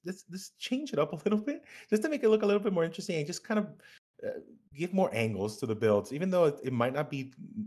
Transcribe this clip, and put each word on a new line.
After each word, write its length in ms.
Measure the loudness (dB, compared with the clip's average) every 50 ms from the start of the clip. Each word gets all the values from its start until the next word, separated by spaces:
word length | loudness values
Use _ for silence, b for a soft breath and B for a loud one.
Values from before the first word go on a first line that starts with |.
| _
let's, 200 | -12 -12 -12 -14 -14
let's 220 | -14 -14 -14 -14 -16
change 360 | _ -8 -6 -6 -6 -4 -4 -2
it 60 | -2
up 140 | 0 -2 -2
a 20 |
<laughs> 80 | -2 0
little 140 | 2 2 2
bit 240 | 0 -2 -6 -6 B B B B B B
just 120 | 0 0 2
to 60 | 0
make 140 | 0 2 4
it 60 | 4
look 140 | 4 4 4
a 20 |
little 160 | 2 2 2
bit 120 | 2 0 0
more 100 | 2 0
interesting 340 | 0 -2 -6 -6 -4 -4
and 100 | -2 -4
just 160 | -4 -6 -10 -6
kind 160 | -2 0 0
of, 60 | 0 -2 -8 b b b b b _ _ _ -8 -8
uh, 140 | -8 -8 -8 -12 -16 -20 _ _ _ -8
give 200 | -8 -6 -2 2
more 160 | 2 2 2 2
angles 440 | 2 0 0 0 -2 -4 -4 -4 -4
to 60 | -4
the 100 | -4 0
builds," 380 | 2 4 4 6 4 4 0 -6
even 160 | -4 -2 0
though 140 | 4 4 4
it, 140 | 4 4 0 -4
it 100 | -4 0
might 200 | 2 2 2 2
not 160 | -2 -4 -4
be 240 | -6 -8 -8 -10 -12 -16 -18 -12 -10 -10 -10